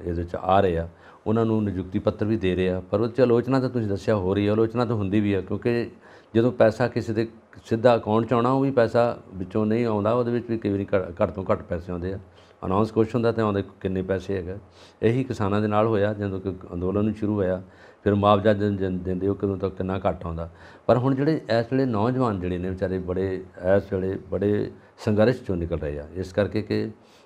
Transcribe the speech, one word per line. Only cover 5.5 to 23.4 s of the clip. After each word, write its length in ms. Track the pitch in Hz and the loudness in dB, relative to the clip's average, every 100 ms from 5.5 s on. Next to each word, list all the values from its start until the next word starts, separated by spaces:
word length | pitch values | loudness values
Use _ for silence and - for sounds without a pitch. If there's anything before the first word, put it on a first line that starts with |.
| 101 123 120 113 - - - _ 113 | -4 -2 -2 -4 -10 -20 -20 _ 2
ਜਦੋਂ 160 | 120 | 2
ਪੈਸਾ 360 | - 113 104 120 | 4 4 4 -2
ਕਿਸੇ 260 | 120 110 | -2 -4
ਦੇ 140 | 110 113 - - - - | -2 -4 -6 -20 -14 -4
ਸਿੱਧਾ 300 | 113 123 117 | 2 4 4
ਅਕਾਊਂਟ 300 | 110 107 113 | 4 2 2
'ਚ 80 | |
ਆਉਣਾ, 180 | 123 120 | 2 2
ਉਹ 100 | 135 | 2
ਵੀ 100 | 139 | 2
ਪੈਸਾ 460 | 135 113 120 120 - - | 2 2 4 2 0 -10
ਵਿੱਚੋਂ 320 | 95 92 110 107 | -12 -4 -2 0
ਨਹੀਂ 200 | 113 117 | 2 0
ਆਉਂਦਾ, 280 | 107 101 | 0 2
ਉਹਦੇ 180 | 120 120 | 0 0
ਵਿੱਚ 180 | 120 - | -2 -4
ਵੀ 80 | 117 | -4
ਕਈ 120 | 107 | -2
ਵਾਰੀ 160 | 98 101 | -2 0
ਘ-, 380 | 101 87 85 | -2 -2 -2
ਘੱਟ 80 | 104 | -2
ਤੋਂ 140 | 104 95 | -2 -2
ਘੱਟ 100 | 101 | -2
ਪੈਸੇ 300 | 85 87 90 | -4 -8 -6
ਆਉਂਦੇ 220 | 90 87 | -6 -6
ਆ। 60 | 98 - - - - 92 | -8 -12 -20 -20 -10 0
ਅਨਾਉਂਸ 260 | 95 110 | 2 2
ਕੁਛ 240 | 113 110 123 | 2 0 0
ਹੁੰਦਾ 160 | 117 | 0
ਤੇ 100 | 110 | 0
ਆਉਂਦੇ 220 | 107 101 95 - | 0 0 -4 -6
ਕਿੰਨੇ 200 | 98 95 | -4 -4
ਪੈਸੇ 360 | 92 95 92 98 | -2 -4 -4 -6
ਹੈਗਾ। 200 | 87 101 - - - - | -6 -12 -14 -20 -20 -2
ਇਹੀ 200 | 110 120 | 0 0
ਕਿਸਾਨਾਂ 380 | 131 104 101 104 | -2 -4 -2 0
ਦੇ 60 | 107 | 2
ਨਾਲ 200 | 107 113 | 2 2
ਹੋਇਆ, 260 | 107 104 | 2 0
ਜਦੋਂ 260 | 107 101 95 | -2 -4 -4
ਕਿ 140 | 95 90 - | -6 -8 -8
ਅੰਦੋਲਨ 320 | 87 90 98 107 | -4 -2 0 0
ਨੂੰ 80 | |
ਸ਼ੁਰੂ 220 | 104 104 104 | 0 -2 0
ਹੋਇਆ, 260 | 92 92 92 - - - | 0 -2 -6 -20 -20 -4
ਫਿਰ 120 | 104 101 | 0 4
ਮੁਆਵਜ਼ਾ 380 | 101 104 104 | 4 4 4
ਦਿੰ-, 240 | 101 104 98 | 2 0 -2
ਦਿੰ-, 200 | 95 92 | -2 -4
ਦਿੰਦੇ 300 | 90 92 98 | -4 -2 -2
ਹੋ, 60 | |
ਕਦੋਂ 240 | 98 101 95 | -2 -2 -2
ਤੱਕ 180 | 95 92 | -4 -4
ਕਿੰਨਾ 260 | 92 95 95 | -4 -2 -2
ਘੱਟ 160 | 82 87 | -2 -6
ਆਉਂਦਾ। 240 | 82 82 - - - - | -8 -10 -14 -20 -4 2
ਪਰ 100 | 117 | 4
ਹੁਣ 180 | 127 131 | 4 0
ਜਿਹੜੇ 200 | 143 160 | 0 0
ਇਸ 300 | - 113 117 | 0 0 2
ਵੇਲੇ 140 | 131 135 | 0 0
ਨੌਜਵਾਨ 540 | 107 113 127 123 98 | 0 0 2 0 0
ਜਿਹੜੇ 180 | 90 90 | -2 -4
ਨੇ 120 | 92 | -4
ਵਿਚਾਰੇ 300 | 92 95 92 | -4 -2 -2
ਬੜੇ, 440 | 92 92 95 92 | -2 -2 -2 -4